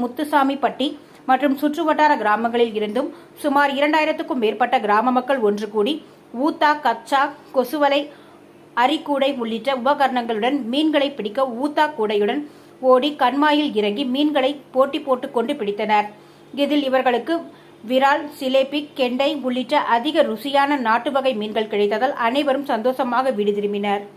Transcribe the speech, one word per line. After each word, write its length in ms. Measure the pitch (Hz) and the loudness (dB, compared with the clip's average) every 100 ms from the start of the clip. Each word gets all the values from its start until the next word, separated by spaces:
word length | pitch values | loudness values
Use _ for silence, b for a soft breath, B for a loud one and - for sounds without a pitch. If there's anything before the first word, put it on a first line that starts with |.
முத்துசாமிப்பட்டி 960 | 240 277 294 294 269 277 226 - 285 - B B - | -4 -4 0 2 2 0 -2 -2 -4 -4 B B 0
மற்றும் 320 | 254 277 269 | 2 2 0
சுற்றுவட்டார 580 | 294 294 311 302 302 269 | -2 0 0 2 4 4
கிராமங்களில் 580 | 208 214 233 233 233 | 2 0 0 2 0
இருந்தும் 400 | 208 208 220 302 B B - | 0 -4 -2 -4 B B -6
சுமார் 360 | 294 285 285 | 0 2 2
இரண்டாயிரத்துக்கும் 680 | 269 294 311 302 311 320 269 | 2 2 2 0 -2 -4 -2
மேற்பட்ட 360 | 214 214 247 254 | -2 0 2 2
கிராம 300 | 208 208 247 | 2 2 2
மக்கள் 280 | 254 247 277 | 0 0 0
ஒன்று 300 | 208 202 214 | 2 0 -4
கூடி 340 | 214 208 311 B B - 233 | -2 0 -2 B B -14 -4
ஊத்தா, 360 | 302 339 302 302 | -2 2 2 2
கச்சா, 520 | 262 226 - 269 294 - - | 0 -2 -2 0 0 -4 -6
கொசுவலை, 540 | 269 247 311 285 285 294 B B B - - - - | -2 -2 2 2 2 -2 B B B -20 -20 -10 0
அரிக்கூடை 600 | 254 302 294 277 269 247 | 0 0 -2 0 0 0
உள்ளிட்ட 400 | 226 226 262 262 | -4 -4 -2 -2
உபகரணங்களுடன் 880 | 240 285 262 247 233 220 233 285 | 0 2 2 0 -2 -2 0 -2
மீன்களை 460 | 226 269 311 294 277 | -2 0 2 2 0
பிடிக்க 320 | 285 208 208 | -4 -6 -2
ஊத்தா 480 | 269 233 294 302 302 262 | -2 -2 -4 0 0 0
கூடையுடன் 440 | 214 208 208 277 294 B B - | -2 0 0 -2 -6 B B -4
ஓடி 360 | 254 254 294 294 | 2 4 2 0
கண்மாயில் 560 | 247 277 302 294 294 | 0 2 2 2 0
இறங்கி 300 | 208 208 208 | 0 -2 -2
மீன்களை 560 | 262 262 302 285 262 285 - | -2 0 2 2 0 -2 -6
போட்டி 300 | 254 269 302 | 0 0 0
போட்டுக்கொண்டு 540 | 285 247 277 233 233 | -2 -2 -2 -2 -2
பிடித்தனர். 540 | 226 208 202 208 208 208 - B B B | -2 -4 -4 2 2 0 -8 B B B
இதில் 300 | 247 277 294 | -2 0 2
இவர்களுக்கு 500 | 269 262 254 240 240 330 - B B B 214 | 2 2 2 0 -2 -4 -6 B B B -2
விரால், 380 | 254 277 294 294 - | 2 4 2 -2 -6
சிலேபி, 480 | 262 262 269 294 294 - | 0 0 2 -2 -6 -4
கெண்டை 440 | 247 247 277 302 | -2 0 0 0
உள்ளிட்ட 380 | 254 247 254 294 | -4 -4 0 0
அதிக 420 | - 233 294 320 | 2 0 2 2
ருசியான 540 | 226 220 277 277 277 285 | 0 0 0 2 2 0
நாட்டு 360 | 226 233 285 | 0 0 0
வகை 220 | 269 262 | 0 0
மீன்கள் 360 | 214 214 214 220 | -2 -4 -4 -2
கிடைத்ததால் 400 | 208 208 214 262 | 0 0 0 -2
அனைவரும் 520 | 285 233 269 294 269 | 0 0 0 0 0
சந்தோஷமாக 680 | 277 226 240 254 247 240 262 | -2 -2 0 0 -2 0 0
வீடு 200 | 208 208 | 0 0
திரும்பினர். 540 | 208 202 202 202 202 202 | 0 -2 -2 -2 -4 -6